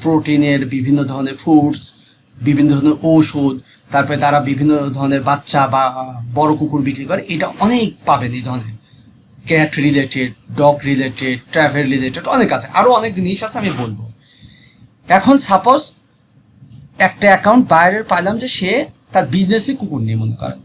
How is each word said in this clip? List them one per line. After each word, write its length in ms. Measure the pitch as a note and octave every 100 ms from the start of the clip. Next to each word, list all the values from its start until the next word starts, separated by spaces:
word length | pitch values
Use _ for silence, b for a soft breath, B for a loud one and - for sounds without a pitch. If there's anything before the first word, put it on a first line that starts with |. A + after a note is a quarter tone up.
প্রোটিনের 580 | D#3+ D#3 D3+ D3 D3 C#3 C3
বিভিন্ন 240 | C3+ B2+ C#3+
ধরনের 320 | C3 C3+ C3+ C3
ফুডস, 380 | - D#3 D3 D3+ - - b b b -
বিভিন্ন 280 | A#2 C#3 D3
ধরনের 220 | C#3 D3 D3+
ঔষধ, 520 | D#3+ D#3+ D#3 D3+ C#3 C3 b b _
তারপরে 260 | C#3+ C#3 D3
তারা 140 | D3 D3
বিভিন্ন 320 | C3+ C3 D3 D3 C#3 C3
ধরনের 260 | C3+ C#3
বাচ্চা 380 | C3 C#3+ - D3 C3+
বা 160 | C3 C3 B2+ C3 B2 A#2+
বড় 180 | A#2+ D3+ D3+
কুকুর 260 | D3+ C#3+
বিক্রি 220 | C3 C3+
করে, 180 | C3+ F#3+ -
এটা 180 | D#3+ - -
অনেক 240 | G3+ B3 G#3 -
পাবেন 280 | - C#3 A#2+
এই 120 | B2 B2
ধরনের, 260 | B2+ A2 A2 b b b _ _ - -
ক্যাট 260 | D#3+ D#3 - C#3+
রিলেটেড, 440 | C#3+ C3+ C3+ B2+ A#2 _ A#2
ডগ 200 | D3 C#3+
রিলেটেড, 520 | C#3 C3+ C3 A2+ C3 B2+ -
ট্রাভেল 340 | E3 D3 C#3 C3+
রিলেটেড, 300 | C3+ B2+ B2+ -
অনেক 200 | B3+ G#3+
আছে, 140 | C3 - F3+
আরও 120 | A3+
অনেক 200 | A#3 A3
জিনিস 280 | F#3 F3+ F#3+
আছে, 140 | A3 B3
আমি 120 | G3+ B2+
বলবো। 220 | A#2+ G#2+ A2 - b b b b b b b _ -
এখন 280 | F#3 F#3+ C#4 C#4
সাপোজ 320 | F#3+ A#3 C#4+ - - _ _ _ _ _ _ - - - -
একটা 280 | G3 - G3+
অ্যাকাউন্ট 380 | F#3+ G3+ B3 -
বাইরের 360 | D#3+ F3 G#3
পাইলাম 300 | A3 F3 F3+ A3+
যে 100 | B3+
সে 240 | - F#3 A#3 D#4 - _
তার 120 | F#3+ D3
বিজনেসই 480 | D#3+ F#3+ A3+ A3 C4+
কুকুর 240 | G3+ C#3
নিয়ে, 180 | A2 A2
মনে 140 | A2 A2+
করেন 180 | B2+ -